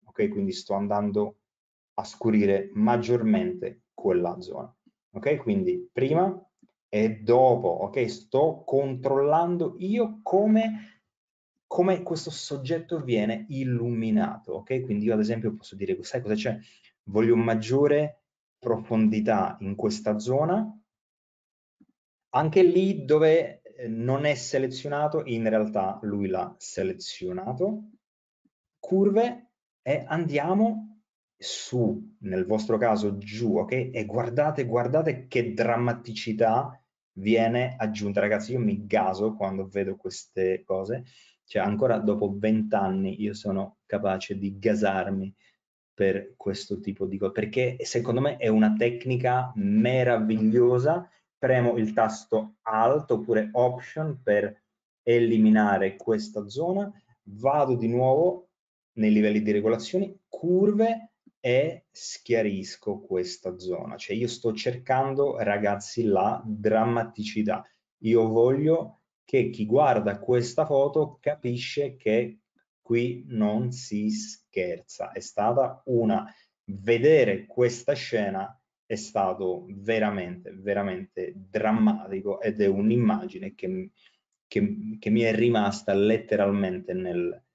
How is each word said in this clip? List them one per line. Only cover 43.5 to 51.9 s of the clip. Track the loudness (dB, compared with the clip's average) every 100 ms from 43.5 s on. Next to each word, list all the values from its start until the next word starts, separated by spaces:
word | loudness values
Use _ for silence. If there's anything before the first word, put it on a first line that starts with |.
| -4 -4 _ _
capace | -2 0 -2 -4 -6
di | -6 -2
gasarmi | 0 2 2 0 -2 -4 -6 -10 _ _ _ _ _
per | 0 2 2 -4 -8
questo | -6 -6 -6 -8
tipo | -6 -6 -4
di | -2
cose, | -4
perché | -2 -2 0 -2 -2
secondo | -4 -4 -2 0
me | 0 -2
è | 2
una | 4 4 4
tecnica | 0 -2 -4 -2 0 0 -2 -4
meravigliosa. | 0 2 4 2 2 2 0 2 4 6 4 4 2 0 -4 _ _ _
Premo | 0 2 2 0
il | 0